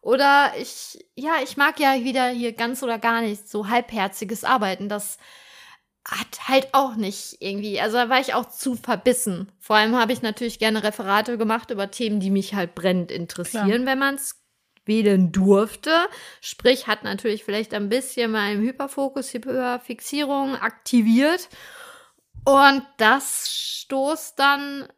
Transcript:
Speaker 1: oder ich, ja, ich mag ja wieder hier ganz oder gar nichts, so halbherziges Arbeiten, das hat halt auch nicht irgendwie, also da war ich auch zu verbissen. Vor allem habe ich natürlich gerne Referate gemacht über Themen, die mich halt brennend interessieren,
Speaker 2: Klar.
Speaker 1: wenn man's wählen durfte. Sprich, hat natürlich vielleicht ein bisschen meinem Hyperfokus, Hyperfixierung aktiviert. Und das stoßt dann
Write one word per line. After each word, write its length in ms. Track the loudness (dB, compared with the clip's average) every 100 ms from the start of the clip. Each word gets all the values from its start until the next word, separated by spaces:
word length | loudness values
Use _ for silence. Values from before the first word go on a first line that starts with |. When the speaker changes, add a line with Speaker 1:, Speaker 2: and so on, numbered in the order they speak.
Speaker 1:
oder 500 | 0 4 6 6 4 -2
ich, 460 | -12 -14 -16 -18 -20 -8
ja, 180 | -2 -2
ich 140 | -2 0
mag 220 | 0 4
ja 160 | 2 2
wieder 260 | 0 0 0
hier 240 | -2 -6
ganz 280 | -4 -6 -4
oder 140 | -4 -2
gar 220 | 0 0
nichts, 300 | -2 -6 -8
so 180 | -6 0
halbherziges 760 | 0 0 -4 -4 -4 -8 -6
Arbeiten, 460 | 0 0 0 -4 -6
das 280 | -6 -8 -12 -18 -20 -20 -20 -20 -20 _ _
hat 440 | -10 -8 -8 -12 2
halt 220 | 2 4
auch 220 | 0 0 -2
nicht 420 | -4 -6 -14 -10
irgendwie, 380 | -8 -6 -6 -2
also 180 | 0 0
da 120 | 2
war 100 | 0
ich 140 | 2
auch 160 | -2 -4
zu 260 | -6 -4 -4
verbissen. 760 | -4 0 2 2 -2 -6 -8 _
Vor 160 | 2 2
allem 200 | 4 2
habe 160 | 2
ich 120 | 0
natürlich 340 | -4 -4 -8 -2
gerne 260 | 0 0
Referate 540 | -2 -4 0 0 2 -2
gemacht 320 | 0 -2 -4
über 220 | -6 -6
Themen, 280 | -4 -2 0
die 120 | 2
mich 240 | 0 0 -4
halt 180 | -4
brennend 380 | -2 0 0 -2
interessieren, 580 | -6 -8 -8 -8 0 0
Speaker 2:
Klar. 160 | 2 0
Speaker 1:
wenn 140 | 0
man's 380 | 0 -2 -10 -12 _ _ _ _
wählen 480 | 0 2 4 4 4
durfte. 600 | 4 6 6 4 -4 0 2 2 -6 -20 -16
Sprich, 460 | -14 0 2 2 0
hat 160 | -4
natürlich 400 | -4 -4 -4 -4
vielleicht 320 | -4 -6 -4 -6
ein 140 | -2
bisschen 420 | -2 -4 -4 -2
meinem 320 | -2 -2 0
Hyperfokus, 680 | -2 -2 -8 -4 -4 -4 -8
Hyperfixierung 1200 | -8 -6 -4 -4 -6 -8 -12 -6 -4 -2 -2 -2 -2
aktiviert. 960 | -6 -6 2 4 6 6 4 2 -4 -20 -20 -20 -20 -20 _ _ _ -2 4
Und 360 | 8 8 6 -4 2
das 540 | 4 4 0 -6 -6
stoßt 880 | -6 -8 -10 -4 -2 0 -2 -6 0
dann 480 | 2 2 -2 -10 -12